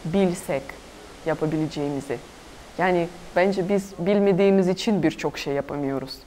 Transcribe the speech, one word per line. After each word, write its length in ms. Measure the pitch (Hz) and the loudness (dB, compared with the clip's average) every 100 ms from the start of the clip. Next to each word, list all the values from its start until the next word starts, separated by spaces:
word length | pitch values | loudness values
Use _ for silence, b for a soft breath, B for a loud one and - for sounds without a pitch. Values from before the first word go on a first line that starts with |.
Bilsek 580 | 160 190 185 180 - 139 - - - - - - 165 | 0 2 2 0 -4 -4 -6 -16 -18 -18 -18 -8 -4
yapabileceğimizi. 920 | 151 151 156 156 156 147 139 - 117 - - - - - - | -2 0 0 -2 -2 -4 -4 -6 -8 -8 -20 -20 -20 -14 -2
Yani 300 | 185 175 170 - - 175 | 2 2 0 -6 -4 2
bence 320 | 190 190 180 | 2 2 0
biz 240 | 202 196 - | 0 -2 -4
bilmediğimiz 720 | 185 208 202 180 196 196 180 | 2 4 4 6 6 6 4
için 340 | 185 - 202 | 2 0 2
birçok 360 | 156 - 151 - | 2 0 -6 -4
şey 160 | 151 | -4
yapamıyoruz. 640 | 139 139 143 139 135 135 - | -4 -4 -4 -2 -4 -6 -14